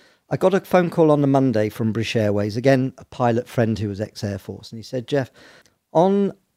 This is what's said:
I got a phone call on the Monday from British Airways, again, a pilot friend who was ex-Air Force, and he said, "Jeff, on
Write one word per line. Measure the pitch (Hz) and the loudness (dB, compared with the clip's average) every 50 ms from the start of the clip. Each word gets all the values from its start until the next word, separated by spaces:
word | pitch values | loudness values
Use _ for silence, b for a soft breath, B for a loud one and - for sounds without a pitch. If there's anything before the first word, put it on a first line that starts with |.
| b b b b b b | b b b b b b
I | 143 - | -4 0
got | - 190 190 | 0 2 0
a | 185 | 0
phone | - - - 180 175 165 | -2 2 2 2 2 2
call | - 175 160 156 | 2 2 4 4
on | 147 147 | 4 4
the | 143 139 | 4 2
Monday | 139 135 135 131 113 107 107 107 | 4 4 2 2 2 0 0 -2
from | - - 117 110 | -2 -4 -4 -2
British | 104 113 110 - - | -2 -2 -4 -2 -2
Airways, | 117 107 104 101 104 101 107 98 | 0 0 0 0 0 -2 -4 -4
again, | 123 120 135 135 127 131 131 - - | 0 2 2 2 2 2 -2 -6 -10
a | - | -20
pilot | - - - 127 120 117 117 120 - | -14 -6 -2 0 0 0 0 -4 -4
friend | - 131 117 110 110 95 | -2 0 0 0 0 -2
who | 107 104 | -4 -6
was | 101 95 | -6 -6
ex-Air | 107 98 - - - 101 98 95 | -8 -10 -10 -8 -8 -8 -8 -8
Force, | - - 98 104 110 - | -10 -14 -16 -16 -16 -18
and | - 113 | -18 -18
he | 104 | -14
said, | - - 131 117 - | -10 -10 -10 -6 -4
"Jeff, | 143 139 127 - _ b b b b b b b b b b _ | -2 -2 -2 -4 _ b b b b b b b b b b _
on | - 160 175 196 196 202 202 190 - _ _ _ _ | 0 2 2 4 2 2 0 -2 -4 _ _ _ _